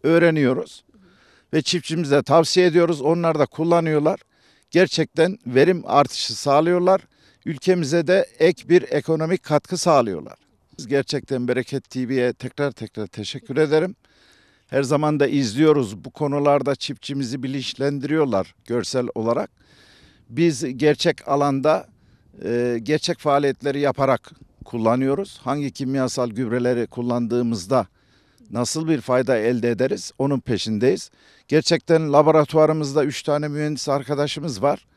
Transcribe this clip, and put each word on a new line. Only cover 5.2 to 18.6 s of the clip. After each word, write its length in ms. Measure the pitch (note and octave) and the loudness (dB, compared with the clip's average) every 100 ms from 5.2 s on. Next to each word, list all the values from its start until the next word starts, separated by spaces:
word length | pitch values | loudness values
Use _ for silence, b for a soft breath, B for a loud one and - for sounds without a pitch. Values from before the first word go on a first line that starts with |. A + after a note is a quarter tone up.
| F3 - | 0 0
verim 380 | B2 B2+ E3 F3 | 0 4 4 2
artışı 500 | - C3+ C#3 - - | 2 2 2 -2 -8
sağlıyorlar. 640 | A2 C#3+ D3 E3 F3+ F3+ F#3+ _ b b b | -6 2 2 2 2 2 0 _ b b b
Ülkemize 640 | - C#3+ F3+ F3+ C3+ E3+ D#3+ | -10 -4 0 0 2 0 2
de 200 | F#3+ - - | 2 0 2
ek 300 | E3 - - | 2 2 2
bir 160 | F3+ - | 2 4
ekonomik 540 | C#3+ D#3+ D#3+ D#3+ F3+ | -4 -2 -2 -2 -4
katkı 340 | - D3 - F3+ | 0 -2 0 -2
sağlıyorlar. 560 | F3 C#3+ A2+ E2 - - _ _ _ - | 4 4 2 -4 -10 -20 _ _ _ -18
Biz 100 | A#2 | -4
gerçekten 600 | C#3 - C#3+ - B2+ B2 | -2 -2 -6 -4 -6 -2
Bereket 420 | B2+ - C3+ _ | -2 -4 -8 _
T 200 | C3 B2 | -8 -4
V'ye 240 | C3 B2 | 0 -2
tekrar 380 | - B2+ - C#3+ | -2 -10 -6 -6
tekrar 360 | - A2 A2 G2+ | -6 -14 -10 -10
teşekkür 500 | - G2+ - - C3+ | -10 -12 -12 -6 0
ederim. 380 | D3+ D#3 F#3 - b b b b b b b | 2 2 0 -8 b b b b b b b
Her 160 | C3 | -2
zaman 360 | C3 D3 D3+ D3+ | 0 0 0 0
da 80 | C#3 | 0
izliyoruz. 800 | C#3+ A#2 A#2+ D#3 C#3+ G#2 D3+ | 2 -2 2 4 4 0 -8
Bu 40 | C3 | -16
konularda 680 | - C#3+ C#3+ C#3+ C#3+ C3+ | -6 -4 0 2 2 0
çiftçimizi 680 | C3+ - A#2+ - C#3 A#2+ C3+ | -4 -6 -10 -8 -6 -6 -6
bilinçlendiriyorlar 1120 | C3 C#3 - - C#3+ C#3+ C#3 D#3 C#3+ G2 F2+ _ | -6 -8 -8 -4 -4 -4 -2 0 2 0 -2 _